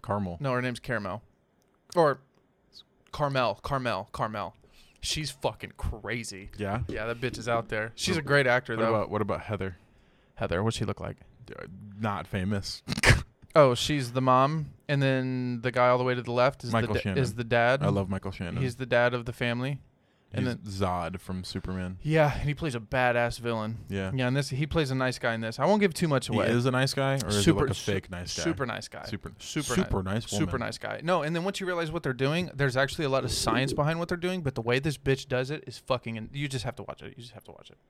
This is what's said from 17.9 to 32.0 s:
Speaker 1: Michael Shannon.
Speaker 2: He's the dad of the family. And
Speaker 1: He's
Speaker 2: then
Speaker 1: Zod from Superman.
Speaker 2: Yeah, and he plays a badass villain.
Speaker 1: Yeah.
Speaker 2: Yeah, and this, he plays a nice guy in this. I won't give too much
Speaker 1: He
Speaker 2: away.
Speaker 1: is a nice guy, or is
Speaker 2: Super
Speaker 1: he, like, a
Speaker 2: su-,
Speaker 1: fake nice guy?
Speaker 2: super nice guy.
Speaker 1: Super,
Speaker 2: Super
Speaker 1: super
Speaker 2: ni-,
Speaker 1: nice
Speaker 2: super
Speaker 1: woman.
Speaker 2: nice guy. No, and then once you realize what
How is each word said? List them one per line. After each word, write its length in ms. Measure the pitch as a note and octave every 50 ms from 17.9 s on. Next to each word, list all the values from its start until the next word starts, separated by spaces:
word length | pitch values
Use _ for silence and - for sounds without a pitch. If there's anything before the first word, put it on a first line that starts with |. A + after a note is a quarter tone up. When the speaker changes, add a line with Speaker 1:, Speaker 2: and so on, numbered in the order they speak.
| G2+ G2 G2 F#2
Speaker 1:
Michael 220 | G2 F#2+ - G2
Shannon. 260 | F#2+ - G2 E2+ F2 -
Speaker 2:
He's 140 | C3+ B2+ A#2+
the 100 | - C3
dad 300 | A#2+ B2 A#2+ A#2+ B2 A#2+
of 100 | B2 A#2
the 80 | A#2 A#2
family. 460 | - C3 A#2+ A#2 A#2+ B2+ C3+ C#3+ C3 - _ _ _ _ _ _ _ _ _
And 140 | - - B2+
Speaker 1:
He's 100 | B2+ A#2
Speaker 2:
then 80 | - - G#2
Speaker 1:
Zod 520 | G2 F#2+ G2 F#2 F2+ F2 E2+ E2 F2+ F#2
from 240 | - - F#2 F#2 F2+
Superman. 540 | - - G2 - F2 F#2 F#2 F#2 F2+ F#2 F#2 -
Speaker 2:
Yeah, 280 | D3 D#3 D#3+ D3+ D3
and 160 | - - - C#3
he 60 | D3
plays 220 | - E3+ D#3 A#2
a 40 | A#2+
badass 600 | G#2+ - - C3 B2+ B2 A#2+ A#2+ A#2+ A#2 A#2 -
villain. 400 | A#2 A#2+ A#2 A2 G#2+ G#2+ A2 A2+ - -
Speaker 1:
Yeah. 220 | F#2+ G2 F#2+ F#2+ A#2
Speaker 2:
Yeah, 140 | C3 B2+ B2
and 100 | B2+ C#3
this, 120 | C#3 -
he 160 | C3 B2+ D#3 D3
plays 240 | - E3 D#3 C3
a 40 | C3
nice 220 | C3 C3 B2+ A#2+ -
guy 160 | - B2 A2+
in 80 | A2+
this. 160 | A2+ A2 A2+ -
I 80 | C3
won't 160 | E3 G3+ G#3+
give 140 | G3+ F#3+ D#3
too 120 | - F3 D#3+
much 200 | C#3+ B2+ - -
Speaker 1:
He 80 | A2+
Speaker 2:
away. 100 | G#2+ G2 -
Speaker 1:
is 180 | A#2 A#2+ A#2+ C3+
a 40 |
nice 220 | B2+ B2+ C3+ C#3 -
guy, 220 | - C3+ C3+ C3+ C3+ -
or 60 | E2
is 140 | G#2 G#2 G2+
Speaker 2:
Super 180 | E3+ - G2
Speaker 1:
he, 40 | D3
like, 60 | C3
a 20 | G2
Speaker 2:
su-, 180 | - - -
Speaker 1:
fake 200 | G2+ F#2+ - -
nice 260 | F#2+ F2 F2 E2 - -
guy? 60 | E2
Speaker 2:
super 220 | E3 D#3+ F#2+ C3+ A#2+
nice 200 | G#2 G2 G2+ -
guy. 160 | - - -
Speaker 1:
Super, 260 | - G#2+ G2 - - - -
Speaker 2:
Super 340 | - - - D#3 C#3+ - B2
Speaker 1:
super 300 | F3 F#3+ - - G#2 F#2
Speaker 2:
ni-, 80 | F#2+
Speaker 1:
nice 180 | G2 A2 A2+ -
Speaker 2:
super 160 | - G3+ -
Speaker 1:
woman. 140 | F3+ E3+ B2+ A#2 G#2+
Speaker 2:
nice 100 | G#2 -
guy. 240 | - G#2+ G#2+ G#2+ C#3+
No, 200 | E3 F#3 F3 C#3+
and 120 | D3+ E3+
then 80 | E3+ E3+
once 160 | G3 G3 -
you 60 | G3
realize 260 | F3+ F3+ E3+ E3+ D#3
what 120 | D#3+ E3+